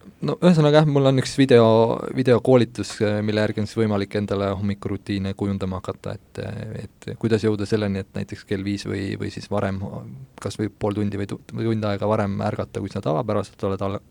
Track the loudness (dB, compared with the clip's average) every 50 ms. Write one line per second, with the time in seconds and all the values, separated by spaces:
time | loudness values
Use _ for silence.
0 | -20 -20 -14 -8 -6 -4 -4 2 4 4 6 6 6 6 6 6 6 6 4 4
1 | 4 6 4 4 0 0 2 2 6 8 8 8 8 8 8 6 4 4 2 -2
2 | -4 -6 -2 0 4 4 4 4 6 6 6 6 6 4 -2 -6 -6 -6 -2 -2
3 | 0 0 0 0 0 0 0 2 0 0 0 -2 -4 -4 -2 0 0 2 2 0
4 | -2 -2 -2 -4 -2 -2 -2 0 0 -2 -2 -2 -2 -4 -4 -4 -6 -6 -6 -6
5 | -6 -4 -4 -4 -2 -4 -4 -4 -4 -2 -2 -4 -4 -6 -6 -8 -8 -10 -12 -10
6 | -10 -12 -12 -12 _ _ -12 -10 -10 -10 -8 -10 -10 -10 -12 -12 -14 -14 _ _
7 | -14 -14 -10 -4 -2 0 0 2 2 0 0 -2 -2 -2 -2 -2 -2 -2 -4 -4
8 | -6 _ -8 -10 -8 -8 -10 -14 -8 -6 -6 -4 -4 -4 -6 -6 -6 -6 -6 -6
9 | -6 -6 -6 -6 -8 -8 -8 -10 -10 -6 -4 -4 -2 -4 -4 -6 -8 -8 -10 -12
10 | -14 -14 -16 -16 -18 -20 _ -12 -10 -10 -6 -6 -6 -6 -6 -4 -4 -4 -2 -2
11 | -4 -4 -4 -6 -8 -8 -10 -14 -14 -12 -8 -6 -4 -2 -2 -2 -2 -4 -4 -2
12 | 0 0 0 0 0 -2 -4 -4 -4 -4 -4 -4 -8 -8 -6 -8 -8 -6 -8 -6
13 | -4 -2 -2 -2 -2 -2 -4 -4 -4 -6 -10 -6 -4 -4 -4 -2 -4 -6 -6 -6
14 | _ -14